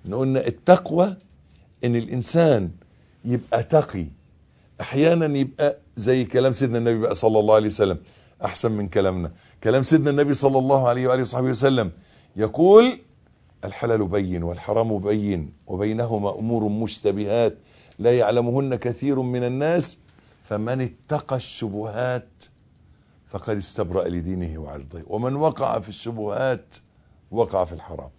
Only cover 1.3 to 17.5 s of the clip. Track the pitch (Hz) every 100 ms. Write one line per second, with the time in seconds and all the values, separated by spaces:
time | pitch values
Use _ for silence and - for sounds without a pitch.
1.3 | - _ _ _ _ 123 117 113 123 113
2.3 | 165 165 117 90 - _ _ _ _ 120
3.3 | 123 - 117 117 156 143 95 76 - _
4.3 | _ _ _ _ - - - 160 170 156
5.3 | 143 135 - 147 139 _ - 107 127 120
6.3 | 123 131 120 131 117 117 113 110 101 113
7.3 | 110 104 107 107 107 98 87 - - _
8.3 | _ - - 117 107 98 107 95 92 85
9.3 | - _ _ 113 127 127 156 143 143 143
10.3 | 139 139 135 131 139 123 123 127 131 120
11.3 | 123 127 117 135 127 95 - _ _ _
12.3 | 92 110 - 180 214 254 - _ _ _
13.3 | _ _ _ 98 - 117 113 95 101 92
14.3 | 90 85 87 - 107 113 104 101 107 104
15.3 | 92 73 - - 90 107 110 117 110 101
16.3 | - 110 117 107 104 110 - 104 98 104
17.3 | 117 113